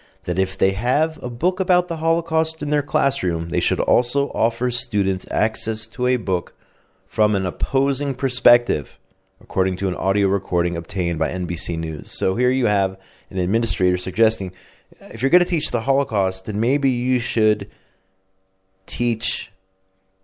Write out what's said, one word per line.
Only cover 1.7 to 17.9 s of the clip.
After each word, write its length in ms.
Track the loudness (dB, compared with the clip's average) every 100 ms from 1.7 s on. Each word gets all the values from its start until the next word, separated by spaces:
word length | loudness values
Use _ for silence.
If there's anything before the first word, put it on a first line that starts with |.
| 2 2
the 100 | -2
Holocaust 640 | 0 0 0 0 0 -2
in 80 | 0
their 120 | 0
classroom, 640 | 0 0 0 0 -2 -2 -2
they 120 | 0
should 200 | 0 0
also 480 | 4 4 2 0 -2
offer 400 | 0 -2 0 -2
students 560 | -2 -2 0 0 0 -2
access 560 | 0 0 -2 -4 -6 -8
to 200 | -4 -2
a 100 | 0
book 380 | 0 -2 -4 _ _ _ _ _ _
from 280 | 0 2
an 120 | 2 0
opposing 680 | -2 0 2 0 0 -4
perspective, 840 | -2 -2 2 6 6 4 -2 -4 -16 _ _ _ -20
according 360 | -6 0 0 0
to 120 | -2
an 60 |
audio 340 | -2 0 2 2
recording 480 | 0 0 0 0 -2
obtained 420 | -4 -2 -2 0
by 120 | -2
N 160 | -2 -4
B 100 | -4
C 200 | -4 -4
News. 340 | -4 -6 -8
So 260 | -2 0 2
here 140 | 0
you 160 | 2 2
have 320 | 2 0 -4 -20 _ -8
an 80 | -2
administrator 580 | 0 0 0 2 2 2
suggesting, 560 | -2 2 2 2 -8 -10 -20 _ _ -20
if 220 | -14 -4
you're 80 | 2
gonna 140 | 2
teach 260 | 2 -2 -2
the 120 | -4
Holocaust, 640 | 0 0 0 0 0 -2 -6
then 140 | -2
maybe 300 | 0 2 0
you 300 | 0 0 -2
should 500 | 0 2 2 2 -2 -16 _